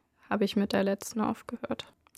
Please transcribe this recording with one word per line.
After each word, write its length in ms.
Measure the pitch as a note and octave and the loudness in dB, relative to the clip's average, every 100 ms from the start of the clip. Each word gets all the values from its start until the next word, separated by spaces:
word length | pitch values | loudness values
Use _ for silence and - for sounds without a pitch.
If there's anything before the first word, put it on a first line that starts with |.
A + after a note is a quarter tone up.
| _ _ - | _ _ -4
habe 160 | G#3 G3 | 0 2
ich 100 | - | 2
mit 160 | G3+ | 2
der 100 | G3 | 2
letzten 360 | G3 G3+ - A3+ | 2 0 -4 -2
aufgehört. 640 | G#3+ A3 - A#3+ - A#3 - _ _ | -2 -2 -8 -10 -6 -8 -8 _ _